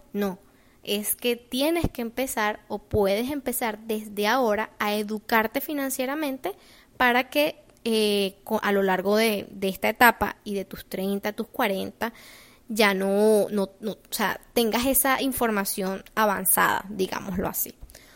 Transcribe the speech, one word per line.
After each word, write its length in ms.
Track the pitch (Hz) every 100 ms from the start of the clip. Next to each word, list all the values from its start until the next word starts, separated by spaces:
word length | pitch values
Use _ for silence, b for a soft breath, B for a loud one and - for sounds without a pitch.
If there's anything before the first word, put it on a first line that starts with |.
| -
no, 260 | 202 202 185 _ b b b
es 320 | - 208 208 -
que 200 | 240 240
tienes 540 | - 254 294 339 -
que 100 | -
empezar 580 | 233 247 262 233 208 214 -
o 120 | 208
puedes 520 | - 220 196 202 254
empezar 480 | 294 262 240 233 214 226
desde 420 | 214 214 202 208
ahora 440 | 262 233 208 220 -
a 160 | 208 208
educarte 680 | 208 220 - 226 220 277
financieramente 920 | - 285 269 269 254 302 294 262 370 - b b b -
para 320 | 247 240 254
que, 340 | 294 302 - - -
eh, 560 | 233 220 208 202 190 -
co-, 160 | - 220
a 100 | 202
lo 120 | 202
largo 320 | 196 185 196 208
de, 320 | 226 202 -
de 180 | 196 196
esta 200 | 185 214
etapa 480 | - 240 - 208 -
y 120 | 214 196
de 100 | 185
tus 200 | - -
treinta, 480 | 190 196 202 214
tus 140 | 208 214
cuarenta, 640 | - 220 190 196 - 226 - B B B B -
ya 240 | 214 202
no, 540 | 190 196 202 214 214 185
no, 200 | 208 190 -
no, 100 | 214
o 60 | 165 -
sea, 300 | - 196 - -
tengas 320 | 240 226 226 262
esa 360 | 254 277 262
información 840 | 262 - 233 202 196 - 190 190 - -
avanzada, 680 | 214 190 190 - 180 - 190
digámoslo 580 | 202 185 - - 185 185
así. 280 | - - - - B B